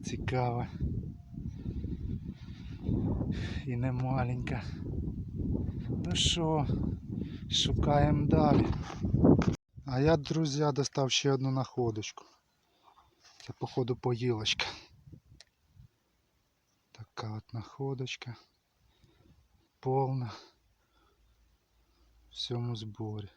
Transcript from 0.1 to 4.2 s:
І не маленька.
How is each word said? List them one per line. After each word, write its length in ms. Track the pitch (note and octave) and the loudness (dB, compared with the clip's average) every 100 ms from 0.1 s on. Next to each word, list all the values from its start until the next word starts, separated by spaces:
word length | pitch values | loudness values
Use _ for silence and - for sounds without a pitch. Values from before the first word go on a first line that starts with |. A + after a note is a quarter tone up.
| - - B2+ B2 A#2+ A#2+ - - - - - - - - - - - - - - - - - - - - - - - - - - - - - C#3 | -4 0 2 2 0 -4 -4 -4 -2 -6 -12 -12 -10 -8 -8 -6 -6 -6 -6 -4 -6 -6 -12 -14 -14 -12 -6 -2 0 0 0 -2 -2 -4 -4 -4
І 100 | A#2+ | -2
не 160 | C3 | 0
маленька. 720 | B2+ B2+ C3 | 0 0 2